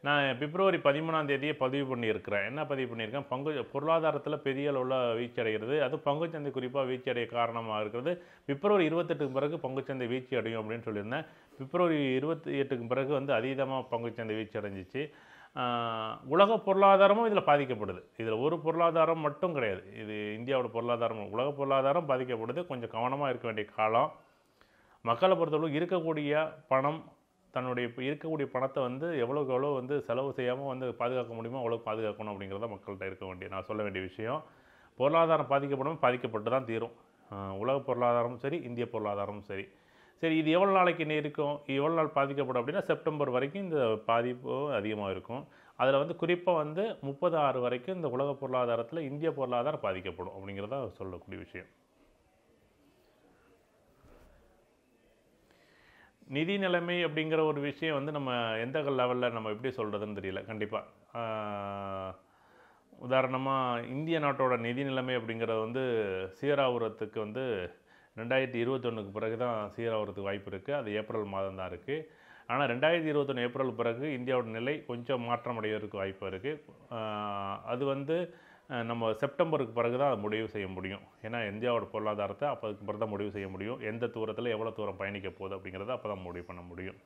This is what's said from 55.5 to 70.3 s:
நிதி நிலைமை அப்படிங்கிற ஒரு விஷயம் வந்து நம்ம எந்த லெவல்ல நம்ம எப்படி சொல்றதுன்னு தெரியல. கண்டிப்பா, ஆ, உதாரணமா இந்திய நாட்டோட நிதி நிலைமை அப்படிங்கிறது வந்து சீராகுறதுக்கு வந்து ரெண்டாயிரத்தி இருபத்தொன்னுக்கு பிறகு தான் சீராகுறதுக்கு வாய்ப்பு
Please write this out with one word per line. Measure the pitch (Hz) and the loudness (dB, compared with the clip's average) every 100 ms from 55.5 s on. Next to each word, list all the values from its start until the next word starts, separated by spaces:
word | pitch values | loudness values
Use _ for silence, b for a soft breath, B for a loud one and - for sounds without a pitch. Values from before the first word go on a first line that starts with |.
| b b b b b b _ - | b b b b b b _ -6
நிதி | 131 165 202 | -2 0 0
நிலைமை | 190 175 175 175 165 | 2 2 0 0 0
அப்படிங்கிற | 151 156 156 | 0 0 2
ஒரு | 156 147 | 2 2
விஷயம் | 143 139 160 147 | -2 -2 -2 -2
வந்து | 143 | -2
நம்ம | 147 135 123 117 110 | -4 -2 0 0 0
எந்த | 120 151 143 | -2 -2 0
லெவல்ல | 135 123 123 123 | 2 2 4 2
நம்ம | 117 110 | 0 -4
எப்படி | 107 131 | -4 -4
சொல்றதுன்னு | 123 107 104 104 101 | -2 -2 -2 -4 -4
தெரியல. | 98 95 101 | -6 -6 -6
கண்டிப்பா, | 110 104 107 - - _ 117 | -6 -4 -4 -8 -20 _ -6
ஆ, | 113 110 104 101 101 101 98 98 95 92 b b b b b b b - | -4 -4 -4 -6 -6 -6 -6 -6 -8 -10 b b b b b b b -14
உதாரணமா | 123 131 131 131 135 135 127 120 117 | 2 2 4 0 0 0 0 -2 -4
இந்திய | 131 160 165 | -6 -2 0
நாட்டோட | 147 131 131 123 | 2 2 2 2
நிதி | 117 120 | 0 -2
நிலைமை | 139 131 127 127 | -2 -2 0 -2
அப்படிங்கிறது | 113 113 113 113 | -2 -4 0 0
வந்து | 110 123 131 113 104 92 95 | 0 -2 0 0 0 -2 -4
சீராகுறதுக்கு | - 139 143 131 123 113 107 107 113 | -4 0 4 4 2 -2 -4 -6 -6
வந்து | 107 110 131 107 87 - b b b - | -6 -4 -2 -2 -4 -10 b b b -10
ரெண்டாயிரத்தி | 117 131 131 120 | 0 2 2 0
இருபத்தொன்னுக்கு | 117 131 120 113 98 | 0 0 -2 -4 -4
பிறகு | 101 110 113 | -2 -2 0
தான் | 123 113 104 | 0 -2 -4
சீராகுறதுக்கு | 85 117 110 101 98 | -4 -2 0 -2 -4
வாய்ப்பு | 98 | -4